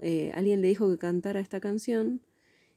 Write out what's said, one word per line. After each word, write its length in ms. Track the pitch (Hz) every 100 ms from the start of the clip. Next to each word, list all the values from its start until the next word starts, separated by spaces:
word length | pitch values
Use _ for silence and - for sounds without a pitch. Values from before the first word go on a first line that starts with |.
eh, 280 | 170 160 151
alguien 260 | - 196 202
le 80 | 185
dijo 220 | 202 202
que 80 | 170
cantara 420 | 175 175 202 202
esta 180 | 196 196
canción, 640 | 202 214 226 226 226 247 - _ _ _ _